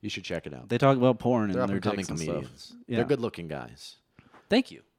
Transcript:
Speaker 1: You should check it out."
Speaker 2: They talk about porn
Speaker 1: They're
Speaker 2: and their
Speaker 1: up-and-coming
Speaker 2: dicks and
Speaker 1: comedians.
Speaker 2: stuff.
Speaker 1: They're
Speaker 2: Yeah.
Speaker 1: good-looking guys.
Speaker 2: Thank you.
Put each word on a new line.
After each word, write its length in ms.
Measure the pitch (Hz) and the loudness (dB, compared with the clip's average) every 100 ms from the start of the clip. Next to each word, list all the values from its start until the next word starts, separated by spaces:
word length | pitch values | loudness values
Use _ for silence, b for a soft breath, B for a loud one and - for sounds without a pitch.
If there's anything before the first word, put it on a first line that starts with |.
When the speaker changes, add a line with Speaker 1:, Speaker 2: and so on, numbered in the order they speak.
Speaker 1:
You 80 | 107 | -8
should 140 | 101 | -10
check 220 | 92 87 - | -6 -6 -6
it 80 | |
out." 160 | 67 101 | -14 -4
Speaker 2:
They 80 | 117 | 4
talk 200 | 135 135 | 6 6
about 220 | 123 117 | 4 4
porn 320 | 120 123 107 | 2 2 2
Speaker 1:
They're 100 | 95 | 0
Speaker 2:
and 80 | 127 | 0
their 80 | 98 | 0
Speaker 1:
up-and-coming 200 | 107 101 90 | 0 -2 -4
Speaker 2:
dicks 40 | |
and 100 | 82 | -4
Speaker 1:
comedians. 440 | 78 78 65 - - | -4 -4 -6 -14 -20
Speaker 2:
stuff. 120 | - - | -20 -4
Speaker 1:
They're 120 | 117 | -2
Speaker 2:
Yeah. 40 | 120 | 2
Speaker 1:
good-looking 420 | 139 113 - 82 | 0 0 -6 -10
guys. 480 | 73 62 - - - _ - b b _ | -8 -10 -16 -20 -20 _ -20 b b _
Speaker 2:
Thank 200 | 226 254 | 2 2
you. 100 | - _ | -10 _